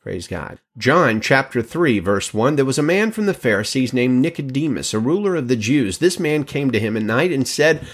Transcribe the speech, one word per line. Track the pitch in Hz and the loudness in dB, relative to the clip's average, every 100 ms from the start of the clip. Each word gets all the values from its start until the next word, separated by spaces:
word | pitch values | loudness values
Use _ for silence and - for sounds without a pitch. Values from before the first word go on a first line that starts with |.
Praise | - 90 85 | -10 -10 -8
God. | 87 - - _ - | -10 -10 -14 _ -4
John | 117 160 147 110 | 0 4 4 2
chapter | - 135 139 123 | 2 0 0 -4
three, | 113 165 165 107 | -4 0 2 2
verse | 87 101 - | 2 0 0
one, | 107 123 151 | 0 2 2
"There | |
was | 135 135 | 0 0
a | |
man | 147 185 220 | 0 2 0
from | 214 202 | -2 -2
the | |
Pharisees | 180 123 101 110 135 127 | 0 0 0 0 -2 0
named | 127 123 127 | 0 2 2
Nicodemus, | 156 165 139 135 156 98 69 | 2 -2 -6 -2 -2 -2 -4
a | 107 | -2
ruler | 117 180 202 175 | 0 0 0 -2
of | 120 | 0
the | 123 | 0
Jews. | 107 147 107 92 | 2 2 0 0
This | 175 180 | 0 0
man | 165 151 147 | 0 -2 -2
came | 143 139 | -2 0
to | 110 | 0
him | 107 110 | 0 -2
at | |
night | 107 117 175 | 0 0 0
and | 139 127 | 0 -2
said, | - 151 156 - | 2 2 2 -4